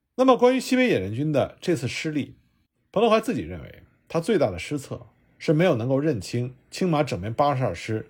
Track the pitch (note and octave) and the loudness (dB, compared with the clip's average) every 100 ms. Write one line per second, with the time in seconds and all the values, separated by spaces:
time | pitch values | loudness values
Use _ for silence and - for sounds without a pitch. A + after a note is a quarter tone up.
0 | _ - C4 A#3+ B3 C4 - B3+ B3 C3 | _ 2 4 6 6 4 0 2 4 2
1 | F#2+ A2 D#3 C#3+ F#2+ - - D#3 B2+ - | -2 -4 0 0 0 -4 -2 -2 -2 -6
2 | D#3+ D3+ B2 - _ _ _ _ _ F#3 | -6 -6 -8 -12 _ _ _ _ _ 0
3 | A3+ A3 A3 E3+ D#2 E2+ C2+ - _ _ | 2 2 0 -6 -6 -12 -14 -20 _ _
4 | _ E3 E3+ G3+ B2 F2+ - D3 - - | _ -4 0 2 2 -2 -8 -8 -8 -14
5 | - _ _ _ - D#3 F3+ B2 B2 C3+ | -14 _ _ _ 0 2 4 2 0 0
6 | D#3 A#2+ F2 A#2+ B2 - _ - F#3+ D3+ | 0 -2 -4 -6 -6 -10 _ -4 0 2
7 | D3+ F#2 G2 A#2 C#3+ C#3 A#2+ E2+ - A2 | 0 -2 -6 0 0 2 -2 -4 -6 -6